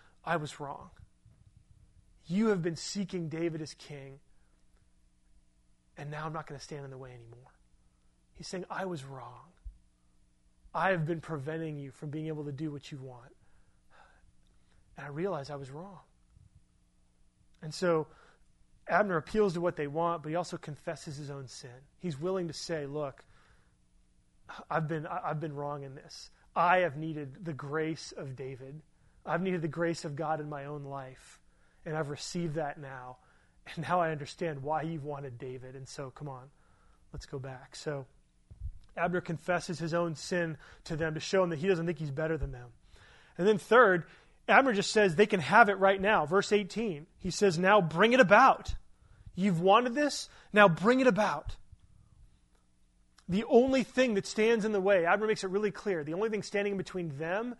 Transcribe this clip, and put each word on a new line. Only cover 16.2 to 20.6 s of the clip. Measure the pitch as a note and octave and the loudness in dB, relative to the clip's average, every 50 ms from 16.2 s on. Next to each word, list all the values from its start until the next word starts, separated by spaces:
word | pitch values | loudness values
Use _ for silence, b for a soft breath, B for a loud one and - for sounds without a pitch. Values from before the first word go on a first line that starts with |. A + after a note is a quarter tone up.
| _ _ _ - - - _ - _ _ _ _ _ _ _ _ _ _ _ _ _ _ _ _ _ _ _ _ | _ _ _ -20 -20 -20 _ -20 _ _ _ _ _ _ _ _ _ _ _ _ _ _ _ _ _ _ _ _
And | - D#3 D3 | -14 -12 -8
so | - F#3 F3 E3+ D#3+ D3+ - b b b b b b b b _ _ _ _ _ - _ - | -2 0 2 2 2 0 -2 b b b b b b b b _ _ _ _ _ -18 _ 0
Abner | E3 F3+ G#3+ G3+ F3+ D#3+ | 2 2 2 2 0 -4
appeals | - - - G#3+ G#3 G3 D#3+ | -4 -2 2 2 2 2 2
to | F3 | 0
what | E3+ F3+ E3 | -2 -2 -2
they | - D3+ C#3+ | -2 -4 -6
want, | C#3+ D#3+ E3+ E3+ E3+ E3+ | -4 -2 -2 -2 -2 -4
but | C#3+ D#3 | -6 -4
he | D#3 | -4
also | F3 F3 - - | -4 -4 -4 -8
confesses | E3 | -12